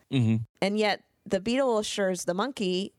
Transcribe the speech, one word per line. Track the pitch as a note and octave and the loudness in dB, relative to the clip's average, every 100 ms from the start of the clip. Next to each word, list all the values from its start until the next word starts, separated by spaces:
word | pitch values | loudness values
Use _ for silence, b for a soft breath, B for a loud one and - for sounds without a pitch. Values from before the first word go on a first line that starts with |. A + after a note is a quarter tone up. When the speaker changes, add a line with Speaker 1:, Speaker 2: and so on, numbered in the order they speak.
| _ | _
Speaker 1:
Mm-hmm. | C3+ A2+ A2+ A2+ _ | 0 2 2 -2 _
Speaker 2:
And | F#3+ G#3 | -2 0
yet | G#3+ - _ _ | 0 -2 _ _
the | - G3 | -4 -2
beetle | G3+ B3 C4+ A3 | 0 2 2 2
assures | G#3+ - G3 F3+ | 0 -2 0 0
the | - | -2
monkey | F3 A#3+ - F#3+ F3+ G3+ | -2 -2 -2 -2 0 -2